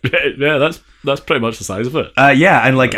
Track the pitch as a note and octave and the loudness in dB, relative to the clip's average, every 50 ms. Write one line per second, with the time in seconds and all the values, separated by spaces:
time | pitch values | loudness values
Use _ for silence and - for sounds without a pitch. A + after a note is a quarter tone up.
0 | - B2 - F3 C#3 C#3 - C3 C#3 D3+ D3+ C3 C#3+ D#3+ E3+ - _ _ _ _ | -6 -2 -2 -2 -2 -2 -4 -2 -2 0 0 0 0 -2 -2 -6 _ _ _ _
1 | - C#3 C#3 - - - - B3 A2+ A#2 A2 - F#2+ - F#2+ G2+ A#2 B2+ D3+ C#3+ | -4 -4 -4 -4 -2 -2 -2 -2 -2 -4 -6 -6 -10 -8 -6 -6 -6 -4 -4 -6
2 | - - - B2+ C3+ C#3+ C3+ C3 E3 G3 E3 B2 A2 C3 C3 C3 B2+ A#2+ - | -6 -4 0 2 4 4 4 4 4 4 4 4 2 2 2 2 0 0 0